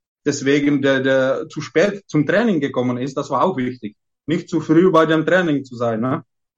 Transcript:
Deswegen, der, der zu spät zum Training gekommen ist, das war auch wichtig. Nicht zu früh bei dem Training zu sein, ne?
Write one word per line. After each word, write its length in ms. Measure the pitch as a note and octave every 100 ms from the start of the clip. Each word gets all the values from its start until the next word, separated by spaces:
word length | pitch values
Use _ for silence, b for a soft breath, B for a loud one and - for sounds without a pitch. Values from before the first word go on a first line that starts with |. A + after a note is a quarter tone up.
| _ _
Deswegen, 580 | D3 - C3 D3 C#3+ C#3+
der, 180 | C#3 C3+
der 480 | C3+ C3+ C3 B2+ -
zu 120 | -
spät 440 | B2 - G3+ G3+ -
zum 200 | D#3 C#3+
Training 340 | F#3 A#3 E3
gekommen 360 | C3+ C3 B2 B2
ist, 180 | C3+ D3
das 140 | C3+
war 120 | C3
auch 120 | E3+ B2+
wichtig. 400 | B2+ B2+ G#2 - _ _ -
Nicht 220 | E3+ -
zu 120 | D#3+
früh 300 | D#3 D#3+ F3+
bei 140 | D#3+
dem 220 | D#3+ D#3+ D#3+
Training 380 | F3+ E3+ C#3+
zu 120 | A#2+ A#2
sein, 240 | A#2+ A2
ne? 240 | B2+ - - _ _